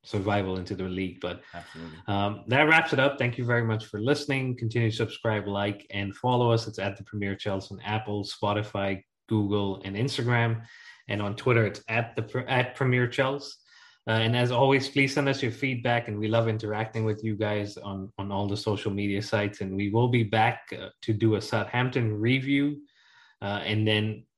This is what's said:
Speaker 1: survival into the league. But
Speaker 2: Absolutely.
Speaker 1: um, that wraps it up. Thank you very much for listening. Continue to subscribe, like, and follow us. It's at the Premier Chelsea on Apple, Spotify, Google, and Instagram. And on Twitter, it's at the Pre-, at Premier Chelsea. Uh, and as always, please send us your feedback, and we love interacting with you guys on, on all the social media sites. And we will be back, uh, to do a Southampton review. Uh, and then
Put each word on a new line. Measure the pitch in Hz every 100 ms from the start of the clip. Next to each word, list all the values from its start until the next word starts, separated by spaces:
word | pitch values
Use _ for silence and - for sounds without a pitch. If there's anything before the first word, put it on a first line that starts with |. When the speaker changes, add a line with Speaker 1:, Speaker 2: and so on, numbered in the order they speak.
Speaker 1:
survival | - 104 98 101 95 92
into | 87
the | 92
league. | 92 90 92 85
But | 90 90 -
Speaker 2:
Absolutely. | 85 - 82 82 78 -
Speaker 1:
um, | 101 101 101 -
that | 131
wraps | 151 160 165
it | 135
up. | 139 139
Thank | 123 120
you |
very | 120 120
much | 113 110 -
for | 107
listening. | 117 143 147 135 131 123
Continue | 110 117 113
to | 110
subscribe, | 110 - 113 107 98
like, | 101 101 101 -
and | 101 101 -
follow | 127 123 120
us. | 113 113
It's | -
at | 98 98
the |
Premier | 95 104 98
Chelsea | 98 104 98 -
on | 98
Apple, | 101 110 107 104
Spotify, | 98 - 101 104 107 101 98 95 _ _ _
Google, | 110 101 104 98 92
and | 98 101
Instagram. | 135 - 120 120 117 113 - - - - -
And | 104
on | 101 -
Twitter, | - 117 104
it's | - -
at | 113 117 -
the |
Pre-, | 113 131 127
at | 127 123
Premier | - 131 123 123
Chelsea. | 131 135 143 - - _ - - _ -
Uh, |
and | 113 113 123
as | 123
always, | 120 135 139 -
please | 143 139
send | 151 139
us | 135
your | 123
feedback, | 110 135 123 123 120 117
and | 104
we | 107
love | 113 113
interacting | 110 107 107 110 113 110
with | 104
you | 113
guys | 101 107 104 101 -
on, | 101 98 95 -
on | 98
all | 98 101
the | 101
social | - 98 107
media | 98 101 101
sites. | 107 110 104 -
And | 95
we | 95 101
will | 113 123
be | 123
back, | 107 113 113 117 - -
uh, | 95 _
to | -
do | 107 110 104
a |
Southampton | - 110 101 123 123 127 113
review. | 104 113 131 131 139 143 147 - _ _ - _ _
Uh, | 101 101
and | 76 107 107
then | 107 107 107 -